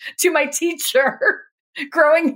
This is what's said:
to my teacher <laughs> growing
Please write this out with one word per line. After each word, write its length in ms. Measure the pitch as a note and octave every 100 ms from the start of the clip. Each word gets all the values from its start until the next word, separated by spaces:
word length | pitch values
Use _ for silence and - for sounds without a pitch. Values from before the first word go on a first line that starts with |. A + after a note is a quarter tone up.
| - -
to 120 | F4+
my 160 | D#4 C#4+
teacher 960 | - E4+ E4 - C4 C4+ - G#4 - - _ _
<laughs> 240 | - C#4+
growing 420 | - D4+ E4 E4